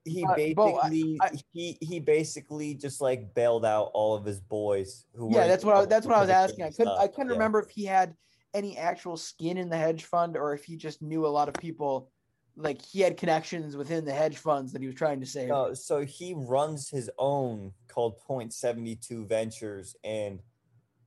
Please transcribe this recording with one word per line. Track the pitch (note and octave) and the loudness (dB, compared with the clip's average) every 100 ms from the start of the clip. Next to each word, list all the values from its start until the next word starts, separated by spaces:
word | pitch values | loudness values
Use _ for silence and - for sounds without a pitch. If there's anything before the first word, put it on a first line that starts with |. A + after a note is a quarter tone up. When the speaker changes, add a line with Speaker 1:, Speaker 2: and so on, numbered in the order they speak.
Speaker 1:
he | - F3 F3+ | -8 -2 2
Speaker 2:
But, | E3+ D#3 D#3+ | 2 2 4
but | G#3+ | 4
I, | - D#3 | 4 2
Speaker 1:
basically, | D#3+ D#3+ D#3 | 2 0 0
Speaker 2:
I | F#3 C#3 - | 0 -2 -12
Speaker 1:
he, | E3+ E3+ - | -10 -8 -8
he | D#3 F3 | -8 -4
basically | D3+ D#3 D#3 D#3 C#3 D3+ D3+ | 2 2 2 -6 -10 -8 -8
just, | C#3+ C#3+ - | -6 -8 -2
like, | C3+ B2+ G#2 | 0 0 -2
bailed | A#2+ A#2+ A#2 | 2 4 4
out | A2 G#2+ G#2 | 4 2 2
all | - G#2+ G#2+ | 2 2 0
of | |
his | G2+ G2 | -2 -8
boys | - G#2+ G#2 G2 F#2+ - _ | -6 -4 0 0 -2 -10 _
who | A#2 A2+ | -8 2
Speaker 2:
Yeah, | A3 | 4
Speaker 1:
were | F3 | 6
Speaker 2:
that's | F#3 | 4
what | G3+ | 6
I, | G3 | 6
Speaker 1:
involved | G3 | 6
Speaker 2:
that's | A3 A#3+ | 4 6
what | A3+ | 4
I | |
was | F#3+ | 6
Speaker 1:
with | F#3 | 6
Speaker 2:
asking. | F#3+ - | 4 0
I | D#3+ | -6
couldn't, | D3+ A3+ | 0 2
I | F#3+ G3+ | 4 2
Speaker 1:
GameStop, | |
Speaker 2:
couldn't | - C4 | 0 -2
Speaker 1:
yeah. | |
Speaker 2:
remember | A#3 A3 G#3+ | 0 2 2
if | G#3 | 0
he | - | -6
had | G3+ F#3+ F#3 E3 _ _ _ | 0 4 2 -2 _ _ _
any | G3+ G3+ B2+ | -6 -6 -4
actual | E3 F#3 F3+ E3 | -4 -4 -6 -10
skin | - - E3 F3+ | -10 -6 -4 -2
in | F3+ | -2
the | E3 | 0
hedge | D#3+ E3 | 2 0
fund | - F3 E3+ E3 | 0 0 0 0
or | D3+ | -2
if | D3 | -4
he | D3+ D#3+ | -8 -12
just | D#3 D3+ | -12 -10
knew | D3+ D#3+ | -6 0
a | D#3 | 0
lot | D3 D3 | 2 0
of | |
people. | C#3 E3 D#3 C#3+ C3 C3 _ _ _ _ - | -2 -8 -6 -2 -4 -6 _ _ _ _ -6
Like, | D3+ C3 | -6 -6
he | - F#3+ | -6 2
had | F#3 E3+ | 2 2
connections | D#3+ D#3+ D#3+ F3 D3+ C#3 | 2 2 0 -8 -8 -8
within | C#3 E3 | -4 -4
the | D3 | -2
hedge | C#3 D#3 C#3+ | 0 0 0
funds | D#3+ C#3+ C3 | 0 0 0
that | C3+ | -8
he | C3 | -8
was | |
trying | C3 D#3+ C#3 | -2 -2 -2
to | B2+ | -6
save. | C#3+ B2+ | -6 0
Speaker 1:
No, | C#3+ B2 | 0 0
so | B2+ - D3 | -2 -2 -2
he | C#3+ - F3+ E3 | -2 -8 -10 -8
runs | B2 C3 D3+ D3+ C#3 | 0 0 0 -2 -8
his | C#3 A2 - | -8 -6 -2
own | C#3 C#3+ C3 A2 F#2+ F#2+ _ | 0 0 -2 -4 -10 -16 _
called | - A#2 G#2+ | -2 -2 -2
Point | - C3+ A2+ | -8 -8 -8
seventy-two | - B2 A#2 A2+ A2+ - A#2 G#2 | -4 -4 -4 -6 -10 -10 -10 -2
Ventures, | A2 A2+ A2+ A2 G2 F2+ - | -2 -2 -6 -10 -10 -14 -12
and | G#2 A2 G#2 F#2+ - _ _ _ _ _ | -6 -4 -6 -8 -16 _ _ _ _ _